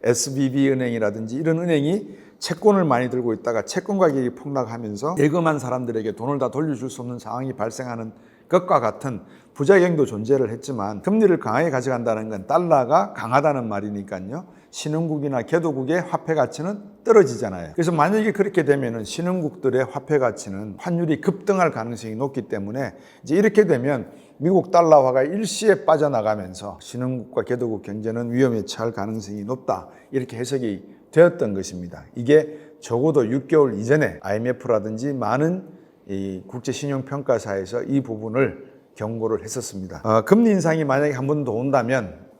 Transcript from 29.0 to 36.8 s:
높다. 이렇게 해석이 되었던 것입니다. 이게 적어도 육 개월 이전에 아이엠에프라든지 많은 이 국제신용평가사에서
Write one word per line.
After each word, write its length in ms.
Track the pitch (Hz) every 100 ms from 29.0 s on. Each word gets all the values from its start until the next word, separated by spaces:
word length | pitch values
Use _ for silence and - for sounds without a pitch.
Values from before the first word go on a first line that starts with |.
| 101 110 98 104
높다. 460 | 101 127 - 98 - - _
이렇게 260 | 139 123 113
해석이 600 | 123 135 117 95 - - _
되었던 420 | 160 170 170 113
것입니다. 520 | 95 95 90 87 - - -
이게 440 | 120 151 151 - - -
적어도 500 | - 117 151 143 110
육 180 | 135 135
개월 260 | 160 139
이전에 460 | 101 113 151 131 80
아이엠에프라든지 920 | 95 104 120 123 - 110 104 110 139
많은 640 | 135 107 127 160 185 - - _ _ -
이 360 | 98 98 92 -
국제신용평가사에서 1400 | 123 127 127